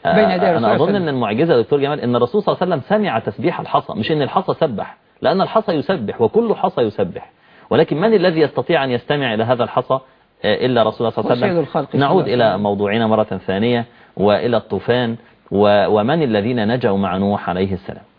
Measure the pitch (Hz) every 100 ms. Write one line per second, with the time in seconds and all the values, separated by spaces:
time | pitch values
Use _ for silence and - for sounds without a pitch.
0 | - 185 196 185 185 165 113 - 170 202
1 | 165 135 110 110 165 131 113 147 139 147
2 | 120 120 120 208 196 147 180 160 - 214
3 | 196 113 110 101 139 - - - - -
4 | 113 156 131 - - 135 160 104 - -
5 | _ _ 127 180 165 220 214 160 - 185
6 | 104 - - 208 233 - 180 - 113 -
7 | 92 - - _ _ - - 120 160 147
8 | 214 214 175 160 147 - 123 165 135 120
9 | - 147 135 107 113 123 113 - - 135
10 | - _ _ _ 101 104 135 120 110 110
11 | 113 113 110 123 190 170 143 165 139 -
12 | 139 180 139 120 113 95 104 101 101 110
13 | 113 110 110 95 - 95 117 120 117 -
14 | - - 98 101 110 113 - 98 - 120
15 | 120 113 - _ _ 98 104 104 90 107
16 | 110 165 143 107 101 123 107 123 123 98
17 | 98 92 101 101 - 90 95 92 - -
18 | -